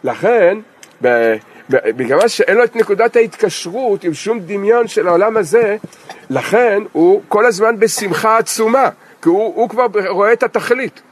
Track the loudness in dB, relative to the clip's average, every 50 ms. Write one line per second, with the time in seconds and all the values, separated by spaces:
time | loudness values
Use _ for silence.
0 | -6 -6 -6 -2 0 0 2 4 4 2 2 0 -8 _ _ _ -20 -20 _ _
1 | 0 0 2 2 2 2 0 -2 -6 _ -20 -20 -6 -2 -2 0 0 -2 -4 -4
2 | -2 0 2 2 2 0 0 0 0 2 2 2 2 0 0 -2 -2 -2 0 0
3 | 0 0 2 2 0 0 0 -2 -2 -2 -2 -6 -12 -10 -8 -6 -2 -2 -4 -2
4 | -4 -6 -6 -6 -6 -6 -6 -6 -6 -8 -8 -4 0 0 2 2 0 -2 -2 -2
5 | 0 0 2 2 2 2 0 -2 -2 2 0 2 2 0 -2 -6 -8 -16 -20 -20
6 | -20 -20 -20 -20 -10 _ -6 -6 -2 0 2 2 4 4 2 0 -2 -4 _ 2
7 | 4 4 4 2 0 -2 0 2 2 2 2 2 0 0 2 2 0 0 0 -4
8 | -4 -4 -4 -2 0 2 2 2 0 -2 -4 -2 0 0 2 2 0 0 -2 _
9 | _ -20 -20 _ 0 0 2 2 0 -2 -2 -2 -4 -2 0 -2 -2 0 0 -2
10 | -4 -2 0 0 2 2 2 2 0 -2 -2 -4 -4 -4 -6 -6 -6 -8 _ -16
11 | _ _